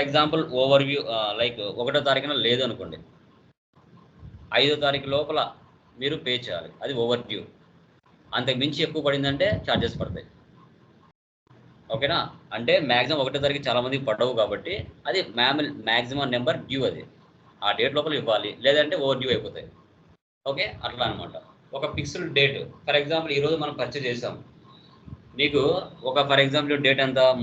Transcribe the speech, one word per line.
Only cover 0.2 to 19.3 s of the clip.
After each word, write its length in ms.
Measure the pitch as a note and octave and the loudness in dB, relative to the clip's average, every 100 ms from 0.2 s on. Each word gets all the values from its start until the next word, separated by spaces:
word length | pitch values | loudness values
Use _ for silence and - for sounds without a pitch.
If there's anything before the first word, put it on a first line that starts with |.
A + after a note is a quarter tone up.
| D3+ D#3+ D#3 B2+ | 2 2 0 0
overview, 400 | C3 C#3 C#3 C#3 - A2+ | 6 6 6 0 -2 -4
ఆ, 40 | G#2+ G#2 | -2 0
like, 200 | A#2+ A2+ G2+ F#2+ | -2 -2 -6 -4
ఒకటో 180 | A#2+ C#3+ C#3 | -2 0 2
తారీఖున 260 | C3+ C#3+ C#3 A2+ | 2 0 0 2
లేదు 140 | A#2+ B2+ | 2 0
అనుకోండి, 320 | G2 F2 D#2 - - - _ _ _ _ _ _ - - - - - - A2 | -4 -10 -12 -16 -20 -20 _ _ _ _ _ _ -20 -20 -20 -20 -18 -2 2
ఐదో 140 | C#3 D3 | 4 4
తారీఖు 240 | C#3+ C#3 C3+ | 2 0 0
లోపల 260 | C#3 D3+ D#3 B2 - - _ _ A#2+ | -2 0 0 -2 -6 -20 _ _ -6
మీరు 140 | C3+ D#3 B2+ | -4 -4 -2
పే 80 | B2 A#2 | -4 -4
చేయాలి, 240 | F2 D#2+ - | -8 -8 -10
అది 100 | A#2 C3 | -6 -2
ఓవర్ 200 | A#2 A#2+ - | 0 0 -2
డ్యూ. 120 | G#2 E2+ - _ _ _ _ _ _ - A2+ | -10 -12 -18 _ _ _ _ _ _ -6 -4
అంతకు 200 | B2+ B2 | -2 0
మించి 160 | C#3+ D3 D#3 | -2 -2 -4
ఎక్కువ 160 | D#3+ D3 | -2 0
పడిందంటే 420 | C#3 C#3 C#3+ F#3+ G#3+ - | 0 0 2 2 0 0
ఛార్జెస్ 280 | A#2 A#2 - | 0 0 -4
పడతాయి. 260 | - - - - - - - _ _ _ _ _ _ _ _ - - - - | -8 -8 -14 -20 -20 -20 -20 _ _ _ _ _ _ _ _ -20 -20 -20 -8
ఓకేనా? 240 | A2+ C#3+ E3 G#2+ - - G#2+ | -2 0 0 -4 -10 -12 -6
అంటే 180 | A#2+ F#3 C#3+ | 2 2 4
మ్యాక్సిమం 280 | A#2+ B2+ D#3 | 2 2 0
ఒకటో 160 | C3 C3+ C#3 | 0 0 0
తారీఖు 160 | C#3 A#2+ | 0 0
చాలా 120 | A#2+ B2 | 0 0
మందికి 180 | C3+ A2+ | -2 -2
పడవు 240 | G#2+ B2 A2+ | 0 0 2
కాబట్టి 320 | G#2 G2+ - G3+ - - - | 0 0 -6 -8 -10 -10 -4
అది 100 | F3+ - A2+ | -2 -2 2
మ్యామ్-, 240 | B2+ D3 D3 A2 A2 | 2 2 -2 -4 0
మ్యాక్సిమం 380 | A#2 A#2+ C#3 C3+ B2 | 0 0 -2 0 0
నెంబర్ 240 | B2+ C3 - | 0 -2 -4
డ్యూ, 140 | C3+ A#2 | -2 -2
అది 140 | D#2+ - - - _ - _ G#2 | -2 -10 -20 -20 _ -20 _ -2
ఆ 60 | G#2 | 2
డేట్ 160 | B2+ C#3+ | 2 0
లోపల 160 | D#3 C#3+ | -2 -2
ఇవ్వాలి, 300 | A2 G#2+ G#2 - B2+ | 0 0 0 0 4
లేదంటే 300 | D3 D3+ F3 C3+ | 4 4 2 0
ఓవర్ 140 | C3 | 0
డ్యూ 100 | B2+ | 0